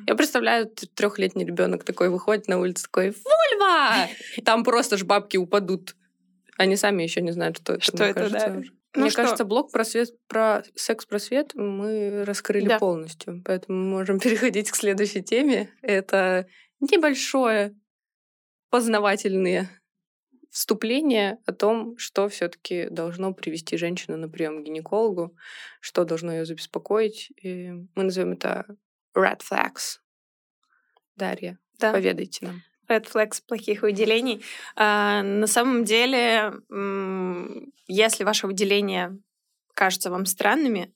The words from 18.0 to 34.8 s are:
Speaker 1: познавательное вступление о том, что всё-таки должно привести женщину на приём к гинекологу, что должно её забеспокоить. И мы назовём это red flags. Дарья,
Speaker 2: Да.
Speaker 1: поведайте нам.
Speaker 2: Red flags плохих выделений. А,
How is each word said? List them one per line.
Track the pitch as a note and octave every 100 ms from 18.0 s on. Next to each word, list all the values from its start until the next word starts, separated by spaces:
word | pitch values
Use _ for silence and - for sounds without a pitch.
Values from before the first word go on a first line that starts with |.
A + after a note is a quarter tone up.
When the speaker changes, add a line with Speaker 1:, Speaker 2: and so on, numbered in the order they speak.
| _ _ _ _ _ _ _
Speaker 1:
познавательное | A#3+ A#3 G#3+ G#3 G3+ G#3 F#3+ F#3 F3+ F#3 - _ _ _ _ _ _ _
вступление | - - G#3+ A3 B3+ D#4 A3+ G3+ A3 -
о |
том, | - G3+ A3+ A3+ A#3+
что | - - G3+
всё-таки | G3+ F3 - - D3+ -
должно | E3+ E3 F3 F#3+
привести | F#3 - D#3+ D#3+ E3
женщину | E3+ F3+ - D#3+
на | D#3+
приём | D#3 D#3 D#3
к | D3+
гинекологу, | D#3+ D#3+ G3+ A3+ F3+ E3+ - - - - -
что | - - E3+
должно | E3 E3+
её | E3 E3
забеспокоить. | D#3+ - D#3 - G#3 A3 G#3+ - -
И | F#3 F3+ F3+ F3 F3+ -
мы |
назовём | F#3+ F#3 F3+
это | F3 - - - G#3 _ _ _ -
red | F#3+ -
flags. | - - - - - - _ _ _ _ _ _ _ _ _ _ _ _
Дарья, | F#3+ F#3 F3+ F#3 _ _
Speaker 2:
Да. | A3
Speaker 1:
поведайте | G3 F#3 F3 F#3 - F3+
нам. | F3+ - _ _
Speaker 2:
Red | A3+ G#3+
flags | A3+ G#3+ - -
плохих | A3 G#3 G#3
выделений. | G#3+ G3 G#3+ A3+ B3+ G#3+ - - -
А, | -